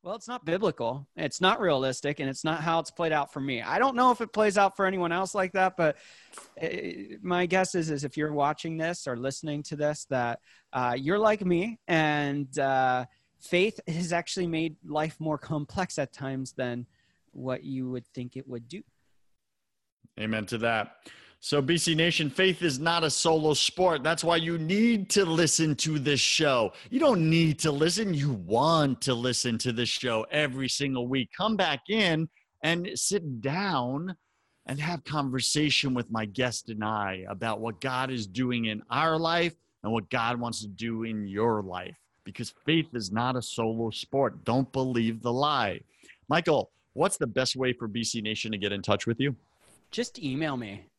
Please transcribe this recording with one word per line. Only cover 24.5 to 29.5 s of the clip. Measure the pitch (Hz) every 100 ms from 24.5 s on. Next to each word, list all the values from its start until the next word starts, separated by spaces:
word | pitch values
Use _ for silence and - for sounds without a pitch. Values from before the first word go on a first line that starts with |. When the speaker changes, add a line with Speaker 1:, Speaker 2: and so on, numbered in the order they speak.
| 170
Speaker 2:
need | 156 196 233 226 190
to | 208 185
listen | 160 160 - 156 147
to | 156 151
this | 135 135
show. | - - 151 131 104 - -
You | 254
don't | 302 208 160
need | 165 160 151
to | 160
listen. | 143 160 180 214
You | 156 143
want | 113 85 110 147 165 147 123
to | -
listen | 120 127 117 123